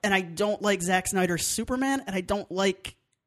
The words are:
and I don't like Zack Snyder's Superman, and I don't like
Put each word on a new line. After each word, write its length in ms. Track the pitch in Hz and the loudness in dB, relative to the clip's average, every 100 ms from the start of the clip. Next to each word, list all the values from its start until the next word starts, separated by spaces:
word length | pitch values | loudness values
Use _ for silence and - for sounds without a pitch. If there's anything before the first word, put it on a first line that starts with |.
and 100 | 208 | 0
I 60 | 190 | 0
don't 420 | 175 160 208 208 | 0 -2 0 2
like 180 | 208 196 | 2 2
Zack 280 | 175 185 185 | 2 0 2
Snyder's 360 | 190 180 170 | 2 2 2
Superman, 600 | - - 233 254 269 277 262 | -2 -4 -2 0 0 0 -2
and 80 | |
I 60 | 185 | -6
don't 280 | 180 202 - | -2 -2 -2
like 420 | 185 196 185 - - _ _ | 0 0 0 -8 -16 _ _